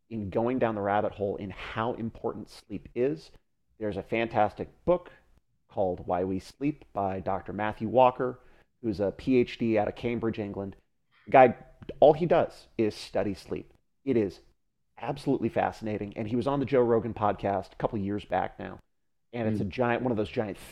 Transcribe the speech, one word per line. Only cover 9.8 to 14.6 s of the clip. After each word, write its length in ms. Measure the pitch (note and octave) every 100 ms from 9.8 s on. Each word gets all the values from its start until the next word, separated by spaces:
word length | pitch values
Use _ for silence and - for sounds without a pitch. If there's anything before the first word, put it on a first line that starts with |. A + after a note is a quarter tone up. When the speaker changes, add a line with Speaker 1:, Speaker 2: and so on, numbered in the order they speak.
| G#2+
Speaker 1:
of 80 | -
Cambridge, 440 | A#2+ A#2 A2+ G#2+
England. 360 | G2+ F#2+ G2 - _ _ _ _ -
The 60 |
guy, 240 | C#3 B2+ - - - - -
all 140 | C#3
he 120 | D#3 E3+
does 420 | E3+ A#2 - - -
is 180 | G#2+ -
study 400 | - G2+ G2+ F#2+
sleep. 360 | - F2 - _ _ _
It 140 | C3+ A#2
is 240 | G2+ - _ _